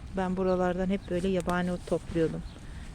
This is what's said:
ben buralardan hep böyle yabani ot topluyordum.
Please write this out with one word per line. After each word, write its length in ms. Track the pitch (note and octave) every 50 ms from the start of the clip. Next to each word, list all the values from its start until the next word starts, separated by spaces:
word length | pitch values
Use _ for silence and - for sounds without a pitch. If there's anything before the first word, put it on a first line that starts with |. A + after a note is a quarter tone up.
| - - -
ben 200 | F#3+ F#3+ F3+ F#3
buralardan 540 | F#3 F#3+ F#3 F#3 F3+ F3+ F3+ F3+ F3+ F#3 F#3
hep 200 | G3 G3 - -
böyle 180 | F3+ F3 E3+ G3
yabani 440 | F#3+ F3+ F3 - F3 F3+ F3+ F3 F3+
ot 140 | F3 -
topluyordum. 560 | - F3+ D#3+ - - - E3 D#3+ D#3 D#3 E3 E3 - - - - - - - - - -